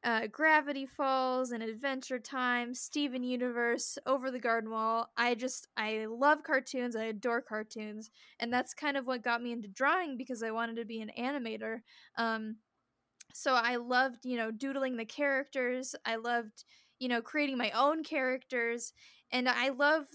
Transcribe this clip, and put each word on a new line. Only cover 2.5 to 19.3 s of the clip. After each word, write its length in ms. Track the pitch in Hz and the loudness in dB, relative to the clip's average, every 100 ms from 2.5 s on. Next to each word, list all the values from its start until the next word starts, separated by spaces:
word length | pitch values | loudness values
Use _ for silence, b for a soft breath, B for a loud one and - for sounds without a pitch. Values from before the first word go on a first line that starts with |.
| 247 240 | 0 0
Steven 500 | 254 - 302 285 254 | -6 -4 -2 -2 -2
Universe, 720 | 247 247 247 240 233 240 - - - | -2 0 0 0 2 2 0 -2 0
Over 240 | 269 254 | 0 0
the 100 | 254 | -2
Garden 300 | 247 226 220 | 0 0 0
Wall. 400 | 220 220 226 233 - | -2 0 0 -2 0
I 180 | 240 240 | 0 2
just, 320 | 254 - - - | -2 -6 -8 -4
I 300 | 214 220 220 | -2 -2 -4
love 360 | 233 285 302 | 2 4 4
cartoons. 520 | 302 277 262 262 247 220 | 4 0 0 -4 -2 -2
I 80 | |
adore 380 | 220 214 247 233 | -4 -2 0 0
cartoons. 680 | 233 214 214 226 214 214 220 B B B | -2 -8 -8 -10 -10 -10 -14 B B B
And 120 | 233 | 0
that's 220 | 247 240 | 0 0
kind 220 | - 294 277 | -4 -2 -2
of 100 | 247 | -2
what 140 | 254 | -2
got 200 | 240 233 | 0 0
me 100 | 240 | 0
into 160 | 240 208 | -6 -8
drawing 480 | 196 269 349 349 254 | 0 2 4 0 -4
because 240 | 254 247 | -6 -4
I 80 | 226 | -2
wanted 240 | 220 233 226 | -2 -2 -4
to 80 | |
be 160 | 226 226 | -6 -6
an 100 | 214 - | -8 -4
animator. 600 | 247 285 226 220 220 226 - B B - | -2 -2 -4 -6 -6 -8 -10 B B -2
Um, 400 | 233 220 220 220 _ _ _ _ _ _ - | 0 0 -4 -10 _ _ _ _ _ _ -14
so 200 | - 285 | -4 2
I 220 | 254 233 247 | 4 4 0
loved, 480 | 240 247 269 240 254 | 2 4 4 0 -6
you 100 | 247 | -2
know, 140 | 220 | -2
doodling 460 | 220 269 269 262 247 | -2 -2 0 -2 -2
the 80 | 226 | -6
characters. 880 | - 285 269 277 269 247 254 262 - | 0 2 2 0 -2 0 -2 -4 -6
I 120 | - 226 | -4 -4
loved, 480 | 226 240 220 - - b b b | 0 0 -2 -12 -20 b b b
you 100 | 254 | 0
know, 140 | 240 | 0
creating 340 | 226 302 294 262 | 0 0 2 2
my 120 | 226 | 0
own 340 | 208 277 320 | 4 4 4
characters. 880 | 302 311 262 262 - 254 233 233 233 _ B B B | 0 0 0 -2 -2 -2 0 -2 -6 _ B B B